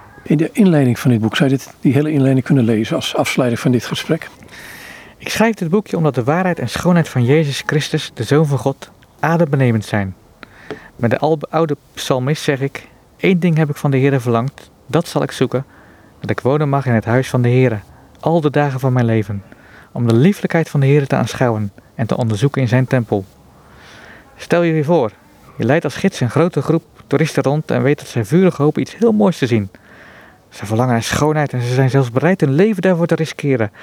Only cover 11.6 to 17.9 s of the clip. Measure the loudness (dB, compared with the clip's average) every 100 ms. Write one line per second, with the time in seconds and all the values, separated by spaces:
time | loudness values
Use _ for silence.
11.6 | -2 -4 _ -10 -4 -2 -2 -4 -2 -4
12.6 | -4 -8 -20 _ _ _ 0 2 2 2
13.6 | 0 -2 0 2 2 0 0 0 -2 -8
14.6 | -20 _ -4 -4 -2 -4 -4 -2 -2 -2
15.6 | -6 -16 -20 -20 -20 _ -6 -2 0 0
16.6 | 0 0 0 0 2 0 0 0 2 4
17.6 | 2 0 -10